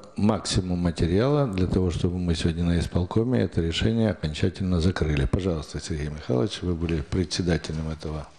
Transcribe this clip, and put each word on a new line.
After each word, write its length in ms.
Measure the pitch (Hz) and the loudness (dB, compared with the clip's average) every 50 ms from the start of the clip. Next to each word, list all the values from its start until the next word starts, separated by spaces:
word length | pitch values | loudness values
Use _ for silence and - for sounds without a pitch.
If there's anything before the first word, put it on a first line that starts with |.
| - - - | -18 -10 -2
максимум 640 | - 101 107 107 92 - - - 98 92 92 90 87 | 2 2 2 2 2 0 -2 0 0 0 0 0 0
материала 680 | 87 87 82 - 90 82 90 101 120 139 147 143 139 | 0 0 2 0 0 2 4 4 4 4 2 2 2
для 200 | 113 95 92 90 | 0 0 0 0
того, 240 | - - 95 92 87 | 2 2 2 2 2
чтобы 260 | 82 - - 90 87 | 0 0 0 -2 0
мы 180 | 90 90 85 82 | 0 0 0 0
сегодня 280 | - - 87 80 85 87 | 2 0 0 0 0 0
на 160 | 85 85 85 | 2 2 2
исполкоме 600 | 80 - - 87 87 - - 110 113 127 123 110 | 0 0 0 -2 0 0 0 0 2 2 2 2
это 200 | 101 - - 90 | 2 0 0 0
решение 480 | 82 82 82 - - 113 113 113 110 104 | -2 0 0 0 2 2 2 2 2 2
окончательно 680 | 90 - - 78 80 - - 95 - - 95 90 90 85 | 0 -2 -4 -6 -2 0 0 0 0 0 0 0 2 2
закрыли. 440 | 80 92 - - 80 78 73 69 67 | 2 2 2 2 0 0 2 2 2
Пожалуйста, 540 | - - 95 90 95 82 76 73 - - 76 | 2 0 0 0 0 -2 -2 -4 -8 -10 -8
Сергей 300 | - - 82 71 73 73 | -6 -6 -4 -4 -4 -6
Михайлович, 540 | 73 76 - - 123 127 117 104 - - 90 | -6 -6 -4 -2 0 0 0 -2 -4 -4 -4
вы 100 | 90 87 | -2 -2
были 280 | 80 85 82 82 76 | -2 -2 -2 -2 -2
председателем 880 | - - - 95 87 - - - 90 85 85 78 - - 78 78 80 80 | -2 -2 -2 -2 -2 -2 -2 -2 0 0 0 0 0 -4 -6 -6 -4 -6
этого 360 | 78 - - 76 78 76 71 - - | -6 -8 -8 -8 -8 -8 -10 -12 -14